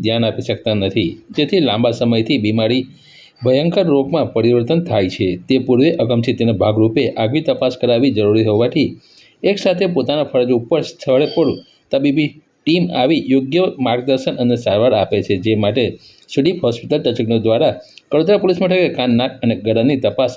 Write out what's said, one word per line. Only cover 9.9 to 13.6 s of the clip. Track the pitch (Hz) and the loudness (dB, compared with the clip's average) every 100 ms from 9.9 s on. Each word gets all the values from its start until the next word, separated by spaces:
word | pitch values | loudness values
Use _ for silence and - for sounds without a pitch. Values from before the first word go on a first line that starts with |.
| 170 | -2
પોતાના | 120 147 143 | -2 -2 0
ફરજ | 131 123 120 | 0 2 0
ઉપર | 117 160 | 0 -2
સ્થળ | - - - 131 147 | -2 -6 0 2 2
પર | - 143 92 - _ _ | 0 0 -2 -10 _ _
તબીબી | 139 143 143 147 - _ _ | -2 0 0 -2 -6 _ _
ટીમ | - 175 175 131 | -2 0 0 0
આવી | 131 160 - | 0 0 2
યોગ્ય | 135 131 165 | 0 2 0